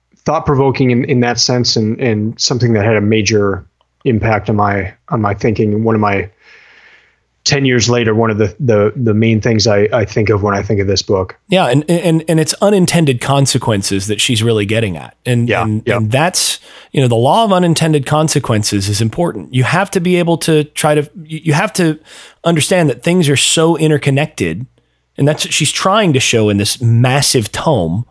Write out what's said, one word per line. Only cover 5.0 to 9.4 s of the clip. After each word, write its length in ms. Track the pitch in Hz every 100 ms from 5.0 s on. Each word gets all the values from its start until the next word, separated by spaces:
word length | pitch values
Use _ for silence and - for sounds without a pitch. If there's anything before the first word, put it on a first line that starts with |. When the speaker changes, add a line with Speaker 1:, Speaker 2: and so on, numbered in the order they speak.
| -
Speaker 1:
on 120 | 117
my 140 | 104
thinking. 500 | 101 123 104 107 104
One 100 | 113
of 60 | 113
my, 300 | 104 98 95 _ - - - - - - _ _ _ _
ten 200 | - 143
years 260 | 135 123 110
later, 240 | 120 113
one 160 | 110 113
of 80 | 104
the, 160 | 107 -
the, 320 | 131 104 107
the 200 | - 117
main 260 | 104 113 110